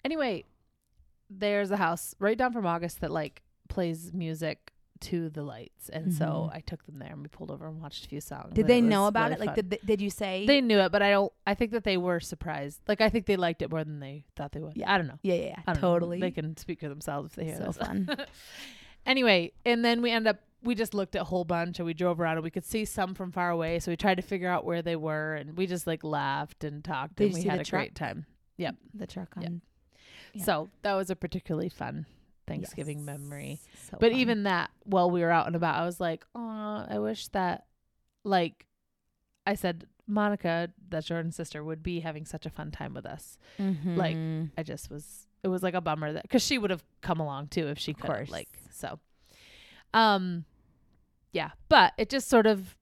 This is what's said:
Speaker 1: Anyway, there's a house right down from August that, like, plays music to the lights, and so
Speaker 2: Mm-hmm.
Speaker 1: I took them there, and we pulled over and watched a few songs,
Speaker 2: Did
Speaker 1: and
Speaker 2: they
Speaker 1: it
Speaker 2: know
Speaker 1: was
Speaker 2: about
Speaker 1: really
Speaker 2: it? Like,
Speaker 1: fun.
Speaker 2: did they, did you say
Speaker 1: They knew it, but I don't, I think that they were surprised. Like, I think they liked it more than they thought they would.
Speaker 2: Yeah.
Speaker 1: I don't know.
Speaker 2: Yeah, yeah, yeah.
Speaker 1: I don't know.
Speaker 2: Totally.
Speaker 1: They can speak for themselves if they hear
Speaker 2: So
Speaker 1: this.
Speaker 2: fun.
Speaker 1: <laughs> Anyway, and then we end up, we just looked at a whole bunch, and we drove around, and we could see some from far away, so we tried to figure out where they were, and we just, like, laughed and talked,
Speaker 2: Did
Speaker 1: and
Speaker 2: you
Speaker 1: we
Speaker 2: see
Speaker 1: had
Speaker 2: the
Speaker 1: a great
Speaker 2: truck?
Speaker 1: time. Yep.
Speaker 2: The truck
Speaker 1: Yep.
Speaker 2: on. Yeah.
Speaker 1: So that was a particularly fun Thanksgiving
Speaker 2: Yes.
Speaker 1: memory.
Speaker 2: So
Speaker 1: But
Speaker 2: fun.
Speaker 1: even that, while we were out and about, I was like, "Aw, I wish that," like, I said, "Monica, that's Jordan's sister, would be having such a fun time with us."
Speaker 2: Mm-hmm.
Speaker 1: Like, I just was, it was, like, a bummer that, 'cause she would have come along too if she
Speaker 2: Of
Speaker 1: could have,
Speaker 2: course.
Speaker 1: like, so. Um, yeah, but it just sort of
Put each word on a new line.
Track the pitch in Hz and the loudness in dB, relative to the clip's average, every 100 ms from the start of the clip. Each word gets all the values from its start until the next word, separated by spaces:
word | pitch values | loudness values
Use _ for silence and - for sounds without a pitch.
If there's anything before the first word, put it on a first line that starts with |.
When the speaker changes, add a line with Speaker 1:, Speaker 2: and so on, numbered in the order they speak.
Speaker 1:
Anyway, | 269 320 262 175 - _ _ _ _ _ _ _ _ | -2 -2 -2 -2 -8 _ _ _ _ _ _ _ _
there's | 190 208 202 202 | -4 0 0 0
a | 202 | 0
house | 170 170 - - | 0 0 -6 -2
right | 196 220 | 0 2
down | 254 | 0
from | 233 | 0
August | 185 170 170 - | 0 0 -4 -6
that, | 160 | -4
like, | 160 151 - _ _ _ | -2 -4 -10 _ _ _
plays | - 175 160 175 | -2 -2 -2 -6
music | 175 165 160 156 - - _ _ - | -4 -4 -2 -4 -6 -14 _ _ -16
to | - 175 165 | -4 -2 -2
the | 151 | -6
lights, | 143 117 - _ - | -8 -10 -16 _ -10
and | 160 165 | -4 -2
so | 156 156 | 0 0
Speaker 2:
Mm-hmm. | 151 165 160 | 0 -4 -8
Speaker 1:
I | |
took | - 165 - | -10 -12 -12
them | 151 | -14
there, | - | -14
and | 147 | -12
we | 147 | -14
pulled | - 165 | -12 -12
over | 143 160 | -10 -10
and | 160 | -12
watched | 147 - | -12 -14
a | - | -12
few | 147 | -12
songs, | - 139 - | -10 -12 -2
Speaker 2:
Did | 214 | 4
Speaker 1:
and | 208 | 8
Speaker 2:
they | 247 | 8
Speaker 1:
it | |
Speaker 2:
know | 226 202 | 8 6
Speaker 1:
was | 202 | 6
Speaker 2:
about | 220 226 | 4 2
Speaker 1:
really | |
Speaker 2:
it? | - | 0
Like, | 220 | 0
Speaker 1:
fun. | |
Speaker 2:
did | - 185 | 0 -2
they, | 196 196 | -4 2
did | 208 | 2
you | 202 | 2
say | - 202 185 | -2 -4 0
Speaker 1:
They | 214 285 | 4 6
knew | 247 208 | 8 6
it, | 185 | 6
but | 202 | 6
I | 202 | 6
don't, | 202 196 _ - | 6 4 _ -2
I | |
think | 202 226 | 0 0
that | 226 | 0
they | 208 190 | 2 2
were | 180 170 | 2 0
surprised. | - - 170 156 143 - - | -2 -8 -6 -6 -8 -8 -2
Like, | 208 | 4
I | 220 | 4
think | 214 185 | 4 2
they | 196 | 2
liked | 175 165 | 2 0
it | 160 | -2
more | 160 | -2
than | 156 147 | -4 -8
they | 139 147 - | -12 -14 -16
thought | - 143 | -12 -10
they | 143 | -8
would. | 151 151 | -10 -6
Speaker 2:
Yeah. | 196 | 2
Speaker 1:
I | 196 | 2
don't | 151 | 2
know. | 120 | -2
Speaker 2:
Yeah, | 190 | 2
yeah, | 175 156 | 2 0
yeah. | - 175 | -4 -2
Speaker 1:
I | |
don't | 160 | 2
know. | 185 | 4
Speaker 2:
Totally. | 170 170 175 | 4 2 0
Speaker 1:
They | 180 | -2
can | 165 156 156 | -2 -6 -6
speak | - 165 | -8 -8
for | 151 | -8
themselves | 143 - 143 143 | -8 -6 -6 -6
if | - | -8
they | |
hear | 160 160 | -8 -6
Speaker 2:
So | |
Speaker 1:
this. | - - | -6 -4
Speaker 2:
fun. | - 196 185 269 | -4 -2 -2 -4
Speaker 1:
<laughs> | - - - - - - - - - | -8 -16 -20 -16 -16 -18 -20 -8 2
Anyway, | 269 247 185 170 - | 4 6 6 4 -2
and | 240 233 | 0 4
then | 233 233 | 4 4
we | 240 | 2
end | 233 220 | 4 2
up, | 202 _ _ | 0 _ _
we | 233 | -2
just | 220 226 | 0 0
looked | 208 190 202 | 0 -2 -4
at | |
a | |
whole | 180 185 | -2 -2
bunch, | 170 170 175 175 | 0 0 -2 -4
and | 170 | -4
we | |
drove | 160 180 170 | 0 0 2
around, | 165 | 0
and | 160 | 0
we | 160 | -4
could | 185 | -8
see | - 226 | -4 -4
some | 214 - 185 | -2 -2 -4
from | 190 185 | -4 -6
far | 185 175 | -2 0
away, | 170 160 170 | 0 0 -2
so | 175 | -2
we | 165 | 2
tried | 202 185 | 2 2
to | |
figure | - 196 180 | 0 -2 0
out | 180 - | 0 0
where | 170 | -2
they | 165 165 | -2 -2
were, | 156 151 156 156 | -2 -2 -2 -6
and | 147 170 | -8 -4
we | 185 | -2
just, | 175 165 | -2 -2
like, | 160 | -4
laughed | 156 147 139 139 147 - | -2 -2 0 -2 -6 -8
and | 151 147 | -8 -8
talked, | 156 139 151 - | -6 -6 -6 2
Speaker 2:
Did | 202 | 2
Speaker 1:
and | |
Speaker 2:
you | 175 | 2
Speaker 1:
we | |
Speaker 2:
see | 175 | 0
Speaker 1:
had | 147 | 0
Speaker 2:
the | |
Speaker 1:
a | 147 | 0
great | 185 - | -2 -4
Speaker 2:
truck? | - 147 | -6 -6
Speaker 1:
time. | - 151 _ _ - | -6 -12 _ _ -6
Yep. | 165 - - | -6 -6 -16
Speaker 2:
The | 208 180 | -14 -10
truck | 190 175 - | -10 -10 -10
Speaker 1:
Yep. | 170 | -8
Speaker 2:
on. | 175 _ _ _ _ - - - | -8 _ _ _ _ -20 -20 -16
Yeah. | 208 | -4
Speaker 1:
So | 190 160 165 _ | 0 0 -2 _
that | 208 | -2
was | 196 185 | 0 -2
a | 185 | -4
particularly | 170 185 - 160 185 | -4 -6 -4 -4 -4
fun | - 123 143 156 _ _ _ - | -6 -8 -8 -12 _ _ _ -10
Thanksgiving | 151 - - 151 147 | -8 -8 -8 -8 -8
Speaker 2:
Yes. | 147 | -8
Speaker 1:
memory. | 143 143 143 135 151 - - - | -10 -12 -12 -10 -12 -14 -20 -18
Speaker 2:
So | - | 2
Speaker 1:
But | 233 | 2
Speaker 2:
fun. | 254 | 4
Speaker 1:
even | 240 220 | 2 2
that, | 202 175 - _ | 2 0 -2 _
while | - 190 175 | 2 4 6
we | 175 | 4
were | 165 | 4
out | 165 - | 4 4
and | 170 | 0
about, | 165 151 | 0 0
I | 170 | -2
was | 170 | -2
like, | 175 160 _ | -4 -4 _
"Aw, | 240 233 220 214 214 208 | -12 -10 -8 -6 -6 -6
I | 214 | -4
wish | 214 220 - | -4 -4 -4
that," | 202 180 175 _ _ _ _ _ _ | -2 -2 -2 _ _ _ _ _ _
like, | 185 190 170 _ _ _ _ _ _ _ _ _ - | 0 2 2 _ _ _ _ _ _ _ _ _ -4
I | |
said, | 202 180 170 - _ - | 0 -2 -4 -12 _ -4
"Monica, | 208 208 208 175 165 170 - - | 0 2 0 0 0 -2 -8 -6
that's | 160 - | -6 -2
Jordan's | 170 165 160 | -4 -4 -6
sister, | 165 151 | -10 -8
would | 151 160 | -8 -6
be | 160 170 | -4 -4
having | 165 151 160 | -4 -8 -10
such | 160 | -10
a | 160 | -10
fun | - 156 | -10 -10
time | 147 - | -8 -10
with | - - | -10 -12
us." | 156 - - - - | -14 -16 -20 -20 -4
Speaker 2:
Mm-hmm. | 196 170 175 170 | -2 0 0 0
Speaker 1:
Like, | 165 160 160 160 160 - | 0 -2 -4 -4 -6 -8
I | |
just | 156 143 - | -8 -10 -12
was, | 147 - - _ _ | -14 -14 -20 _ _
it | 196 | -2
was, | 180 | 0
like, | 180 | 0
a | 180 | 0
bummer | 165 156 151 | -2 -2 -4
that, | 160 - | -6 2
'cause | 247 | 2
she | - 262 | 4 0
would | 202 | 0
have | 175 _ _ | -2 _ _
come | - 165 | -4 -2
along | 151 135 147 | -2 -4 -4
too | - 156 | -4 -2
if | 151 | -4
she | - | -6
Speaker 2:
Of | 151 | -6
Speaker 1:
could | - | -4
have, | 117 | -4
Speaker 2:
course. | 147 | -6
Speaker 1:
like, | 78 - - - | -10 -12 -20 -20
so. | - - 156 _ _ _ - - - - - _ | -12 -12 -12 _ _ _ -20 -20 -20 -20 -20 _
Um, | 220 220 202 185 170 156 _ _ _ _ _ _ _ _ | 4 6 6 2 -4 -8 _ _ _ _ _ _ _ _
yeah, | 170 156 - - | -4 -4 -8 8
but | 294 180 - | 10 10 6
it | 220 | -2
just | 269 - | -2 6
sort | 240 220 | 6 8
of | 202 185 - | 4 -2 -18